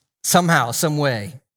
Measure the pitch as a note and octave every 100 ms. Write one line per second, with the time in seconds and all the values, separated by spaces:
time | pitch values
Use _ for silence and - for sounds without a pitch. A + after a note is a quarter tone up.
0 | _ _ - F3+ F3 D#3+ A#2 B2 D#3 D3
1 | C#3+ A#2 G2 B2+ _